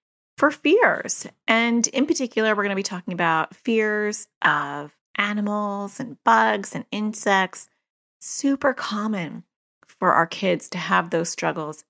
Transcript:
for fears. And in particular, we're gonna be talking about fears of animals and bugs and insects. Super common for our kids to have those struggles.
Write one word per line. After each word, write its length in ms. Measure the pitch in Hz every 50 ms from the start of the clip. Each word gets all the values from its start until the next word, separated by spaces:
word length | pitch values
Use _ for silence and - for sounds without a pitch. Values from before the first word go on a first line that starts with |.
| _ _ _ _ _ _ _ -
for 120 | 277 302
fears. 760 | 294 - - 294 359 466 466 202 - - - - - - - - - _ _
And 400 | - 226 226 233 233 233 233 220 -
in 180 | - - 285
particular, 480 | 302 330 - 262 233 - 220 220 214 214
we're 80 | 202
gonna 120 | 202 202 196
be 80 | 190
talking 300 | 196 - 196 180 - -
about 420 | 180 170 175 165 160 160 156 - -
fears 720 | _ _ 240 226 220 214 214 208 214 208 208 214 - - - _ _
of 560 | - 156 151 147 147 143 143 147 147 151 _ _ _ _ _
animals 840 | - 202 208 208 208 208 208 208 208 208 202 202 202 202 202 - -
and 160 | 254 - - - _
bugs 500 | 233 226 220 226 220 214 202 196 - -
and 120 | - - -
insects. 800 | - 208 214 214 214 - - 214 196 190 185 180 - - - - _ _ _ _ _ _ _ _ _ _
Super 500 | - - - - - 277 277 269 - 277
common 720 | 254 - - - 208 208 214 220 214 190 170 143 - - - _ _ _ _ _ _ _ _
for 260 | _ - _ 185 180
our 140 | - - 165
kids 400 | 170 - - 202 190 175 - - -
to 80 | - 180
have 320 | 170 - 190 180 175 170
those 180 | 175 165 170 -
struggles. 560 | - - - 165 160 170 156 151 151 - _